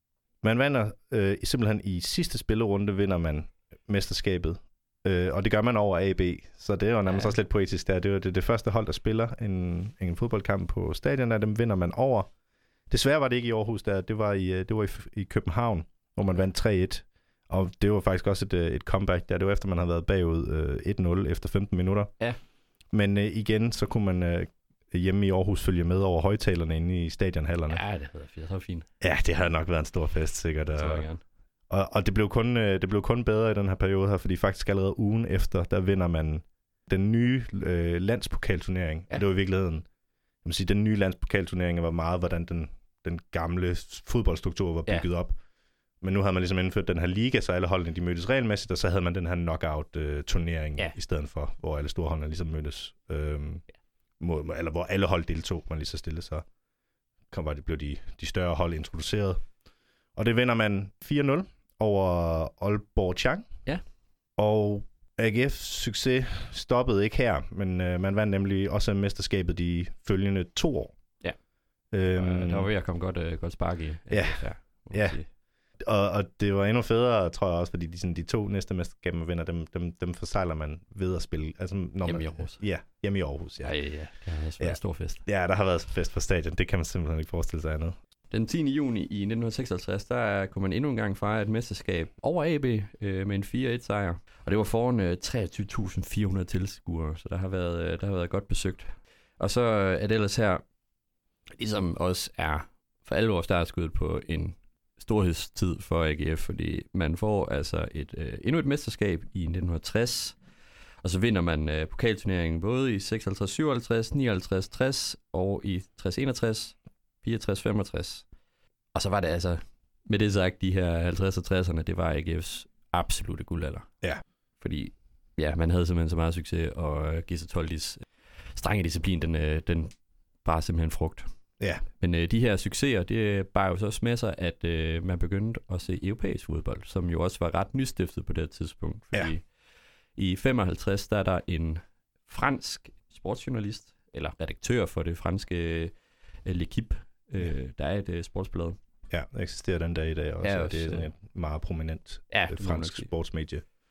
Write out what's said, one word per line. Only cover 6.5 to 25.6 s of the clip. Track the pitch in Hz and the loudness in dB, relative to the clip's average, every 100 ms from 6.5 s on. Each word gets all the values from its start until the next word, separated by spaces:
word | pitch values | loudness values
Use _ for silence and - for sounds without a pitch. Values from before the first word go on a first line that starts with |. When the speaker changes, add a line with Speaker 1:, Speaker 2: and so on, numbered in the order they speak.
| - | -8
Speaker 1:
så | - 98 | -2 0
det | 104 | 2
er | |
jo | 113 | 4
nærmest | 95 95 | 2 2
Speaker 2:
Ja. | 107 | 2
Speaker 1:
også | 104 | 2
lidt | 98 | 2
poetisk | 107 95 87 - | 2 2 0 0
der. | 92 | 2
Det | 98 | 2
er | |
jo | 98 | 0
det, | 92 92 | 0 0
det | |
første | - 113 110 | 2 2 2
hold, | 101 92 | 0 0
der | |
spiller | - 113 110 117 - | -2 0 0 0 -2
en, | 107 92 90 87 101 - | -4 -2 -2 -2 -4 -4
en | 90 85 | -4 -2
fodboldkamp | 117 107 101 98 85 | 0 0 0 0 0
på | 95 87 | -2 -2
stadion, | - 139 135 120 | -2 0 0 2
der | 110 | 2
dem | 107 107 | 2 2
vinder | 117 95 | 2 2
man | 87 | 2
over. | - 135 113 - - _ _ _ _ - | 2 2 2 0 -10 _ _ _ _ -2
Desværre | - 135 151 | 2 4 4
var | 131 | 4
det | 120 | 2
ikke | 120 | 2
i | |
Aarhus | 110 107 104 | 0 0 -2
der, | - 95 | 0 0
det | 90 110 | 0 0
var | 104 | 2
i, | 101 92 | 2 2
øh, | 92 92 | 0 0
det | 110 | 0
var | |
i | 101 | 0
F-, | - - | -4 -8
i | 107 | -6
København, | 95 - - 95 120 92 - _ _ | -2 -2 0 0 0 0 -4 _ _
hvor | - | -2
man | 98 92 | 2 4
vandt | 95 - | 2 2
tre | 113 95 | 2 4
et. | 95 - - _ _ _ - | 2 -2 -10 _ _ _ -2
Og | 95 90 - | 0 0 2
det | 101 | 2
var | 104 | 4
faktisk | 95 92 101 | 2 2 2
også | 92 95 | 0 0
et, | |
øh, | 90 82 | 2 2
et | - | 0
comeback | - 98 95 87 - | 0 2 2 0 0
der. | 87 | 0
Det | 95 | 2
var | |
efter, | 101 98 | 2 2
man | 87 | 0
havde | 87 | 2
været | 85 82 | 2 2
bagud, | 98 85 82 - | 2 4 2 0
øh, | 78 76 69 - | 0 -2 -2 -2
et | 101 | 0
nul | 87 90 90 | 2 2 0
efter | 87 - | -2 0
femten | 101 101 90 | -2 0 0
minutter. | 92 101 101 - | 2 2 0 -2
Speaker 2:
Ja. | 117 120 - _ _ _ _ | -4 -4 -12 _ _ _ _
Speaker 1:
Men, | 110 101 101 | 2 4 4
øh, | 104 | 2
igen, | 110 104 107 117 | 0 2 2 2
så | - 107 | 0 0
kunne | 110 101 | 2 2
man, | 90 | 2
øh, | 87 87 87 _ _ _ _ | 2 0 -2 _ _ _ _
hjemme | 90 92 98 98 | 0 2 4 4
i | |
Aarhus | 95 95 95 | 4 4 2